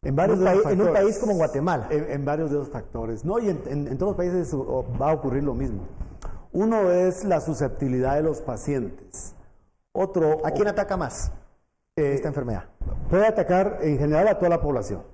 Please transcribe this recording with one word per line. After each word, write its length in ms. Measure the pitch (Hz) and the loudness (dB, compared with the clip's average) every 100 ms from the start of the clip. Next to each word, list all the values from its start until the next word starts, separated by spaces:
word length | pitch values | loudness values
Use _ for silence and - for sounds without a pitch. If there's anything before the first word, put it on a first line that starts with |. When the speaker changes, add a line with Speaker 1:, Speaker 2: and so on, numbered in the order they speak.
Speaker 1:
En 120 | - | -2
varios 240 | 139 190 190 | 2 2 4
Speaker 2:
En 40 | |
un 20 | 185 | 4
Speaker 1:
de 60 | |
esos 120 | 185 | 4
Speaker 2:
paí-, 80 | 214 | 4
en 80 | 190 | 4
un 60 | 190 | 4
Speaker 1:
factores. 180 | 196 | 4
Speaker 2:
país 140 | 202 214 | 2 2
como 140 | 208 190 | 0 0
Guatemala. 520 | 160 139 165 151 104 | 0 0 0 -2 0
Speaker 1:
En, 200 | 151 147 | -2 -2
en 140 | 139 | -4
varios 260 | 143 151 160 | -2 -2 0
de 60 | 143 | -2
esos 120 | 135 | -4
factores. 560 | 123 - 117 113 113 | -10 -8 -8 -6 -4
No, 140 | 139 226 | -2 0
y 100 | 214 | 0
en, 100 | 156 117 | -2 -4
en, 220 | 143 143 | -4 -4
en 100 | 135 | -2
todos 120 | 190 | -2
los 40 | 185 | 0
países 360 | 180 180 160 | 0 0 -2
o-, 300 | 143 131 131 123 120 | -4 -2 -4 -2 -2
va 100 | 147 | 0
a 40 | |
ocurrir 280 | 160 139 127 | 2 0 0
lo 100 | 143 | -2
mismo. 260 | 120 135 101 87 - - - - - - | -2 -4 -4 -8 -10 -12 -10 -10 -10 -6
Uno 400 | - 220 226 190 | 0 2 4 4
es 340 | 180 185 180 | 4 2 0
la 160 | 208 165 | 0 0
susceptibilidad 760 | 156 147 139 - 139 127 131 143 | 0 -2 -2 -2 -2 0 2 2
de 60 | |
los 180 | 160 147 | 0 -2
pacientes. 960 | - 110 - 143 104 - - - - - - _ _ _ _ | -6 -6 -4 -2 -4 -10 -16 -14 -14 -14 -20 _ _ _ _
Otro 520 | - 190 185 160 156 | -2 0 2 2 2
Speaker 2:
¿A 60 | 160 | 0
quién 160 | 151 208 | 0 0
Speaker 1:
o-, 40 | |
Speaker 2:
ataca 260 | 196 196 190 | 0 -2 -2
más 340 | 143 - - - - _ _ _ _ | -4 -4 -4 -6 -16 _ _ _ _
Speaker 1:
eh, 200 | - 143 | -2 0
Speaker 2:
esta 120 | 151 - | 0 -2
enfermedad? 360 | 143 123 104 - - - - - | -4 -4 -6 -8 -8 -4 -2 2
Speaker 1:
puede 160 | 175 220 | 4 4
atacar 520 | 220 175 180 196 - | 2 2 2 2 0
en 160 | 156 139 | 0 2
general 300 | 147 151 208 | 2 4 4
a 100 | 202 | 4
toda 100 | 175 | 2
la 120 | 170 | 2
población 400 | 147 131 101 95 - | 2 -2 -2 -8 -10